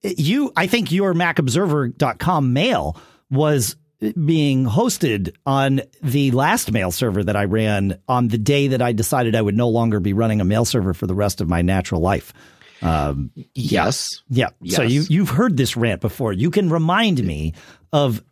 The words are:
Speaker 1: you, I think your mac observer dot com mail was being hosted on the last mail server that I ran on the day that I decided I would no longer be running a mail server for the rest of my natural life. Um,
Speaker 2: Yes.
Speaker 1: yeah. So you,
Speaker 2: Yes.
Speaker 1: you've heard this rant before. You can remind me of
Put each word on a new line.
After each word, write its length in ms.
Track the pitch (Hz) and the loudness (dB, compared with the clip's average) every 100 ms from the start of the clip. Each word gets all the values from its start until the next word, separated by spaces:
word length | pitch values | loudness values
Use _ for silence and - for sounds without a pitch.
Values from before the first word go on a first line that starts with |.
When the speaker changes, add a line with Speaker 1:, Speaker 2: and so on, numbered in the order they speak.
Speaker 1:
you, 480 | 202 180 147 247 277 - | -6 -2 0 0 0 -2
I 120 | 180 | 0
think 240 | 240 170 | 0 0
your 220 | 175 196 | 0 2
mac 260 | 170 175 165 | 2 0 0
observer 480 | 135 131 190 151 123 | 0 0 0 0 -2
dot 320 | - 135 110 | -2 -2 0
com 320 | 170 175 131 | 0 0 2
mail 440 | 123 220 226 76 85 - _ _ | 2 2 0 -2 -8 -14 _ _
was 460 | 135 151 147 104 - _ _ 107 175 | 0 2 2 0 -6 _ _ -6 -2
being 440 | 151 160 143 131 127 | 0 2 2 2 2
hosted 680 | 120 240 - 147 104 90 - - | 2 0 0 -2 0 -4 -6 -2
on 360 | 135 139 135 - _ | 0 2 0 -4 _
the 260 | 143 135 139 | -2 0 2
last 400 | 123 147 220 - | 2 2 0 0
mail 180 | 110 92 | -2 -2
server 320 | 87 123 98 | -2 -2 0
that 120 | 95 101 | 0 0
I 80 | 101 | 0
ran 520 | 110 110 104 98 92 - | 0 0 0 -2 -4 -2
on 200 | 123 120 | 0 0
the 100 | 117 | 0
day 300 | 107 143 139 | 0 2 2
that 140 | 131 | 0
I 100 | 123 | 0
decided 420 | 110 113 135 117 | 0 0 0 2
I 80 | 113 | 2
would 140 | 104 104 | 2 2
no 140 | 120 | 2
longer 300 | 113 117 104 | 2 2 0
be 100 | 92 | 0
running 280 | 98 113 107 | 0 0 2
a 40 | 95 | 2
mail 200 | 107 117 | 2 2
server 280 | 127 95 | 0 0
for 140 | 87 90 | -2 -4
the 80 | 92 | -2
rest 240 | 104 - | -2 -2
of 60 | 85 | -2
my 120 | 85 | 0
natural 380 | 87 95 90 90 | 2 0 -2 -2
life. 320 | 90 98 - - - _ - - | 0 -2 -6 -20 -20 _ -20 -6
Um, 480 | 85 80 73 69 64 - - - | -2 0 0 -4 -8 -12 -14 -8
Speaker 2:
Yes. 680 | 120 92 78 135 - - _ | -2 0 0 -2 -6 -12 _
Speaker 1:
yeah. 200 | 123 117 _ - | 0 0 _ -4
So 140 | 87 | 0
you, 160 | 117 135 | 2 0
Speaker 2:
Yes. 80 | 170 | 2
Speaker 1:
you've 200 | 165 185 | 0 2
heard 260 | 127 247 143 | 2 2 2
this 180 | 123 - | 0 0
rant 240 | 117 90 | -2 -2
before. 320 | 110 - 117 | -4 -4 -4
You 180 | 92 156 | -2 0
can 180 | 202 185 | 0 0
remind 540 | 165 160 190 226 151 | 0 0 0 0 0
me 300 | 95 73 78 82 - - _ | -2 -4 -6 -8 -18 -20 _
of 280 | 147 143 110 - | 0 0 -2 -8